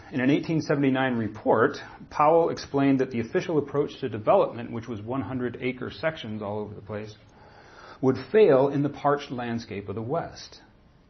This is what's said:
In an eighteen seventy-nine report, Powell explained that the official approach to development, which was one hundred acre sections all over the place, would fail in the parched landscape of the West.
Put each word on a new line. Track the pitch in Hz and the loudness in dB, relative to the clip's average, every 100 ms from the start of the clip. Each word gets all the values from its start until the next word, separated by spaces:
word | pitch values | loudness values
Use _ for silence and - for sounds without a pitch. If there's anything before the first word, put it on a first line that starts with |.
| - | -8
In | 151 | 0
an | 127 | 2
eighteen | 147 - 160 | 2 2 -2
seventy-nine | 147 147 139 131 131 117 | 0 2 2 2 2 0
report, | 107 - 262 113 120 - - - - | -2 -2 2 4 4 0 -14 -20 -6
Powell | - 151 165 165 | 2 6 6 4
explained | - - 139 139 135 | -2 -4 2 4 4
that | 127 | 2
the | 117 | -2
official | 113 185 180 156 | -2 -2 0 0
approach | 143 143 147 - | 0 -2 -2 -4
to | 135 | -6
development, | 107 107 190 156 113 120 | -2 2 4 4 -2 -10
which | 117 117 | -10 -8
was | 110 | -10
one | 107 131 | -6 -6
hundred | 110 131 123 117 | -6 -4 -6 -4
acre | 127 127 117 | -6 -6 -10
sections | - 160 160 113 107 | -6 -6 -4 -8 -8
all | 101 107 | -6 -6
over | 104 | -8
the | 101 | -12
place, | - 107 107 - _ - - - - - - - | -12 -10 -10 -16 _ -20 -20 -20 -20 -20 -20 0
would | 131 127 - | 0 0 2
fail | 214 202 131 139 | 6 8 6 4
in | 143 | 2
the | 143 | -2
parched | - 143 143 - | -2 0 0 -2
landscape | 120 120 117 - 98 95 | -8 -6 -6 -6 -10 -8
of | 101 | -8
the | |
West. | 113 160 - - - - _ _ _ _ | -6 -6 -6 -12 -18 -20 _ _ _ _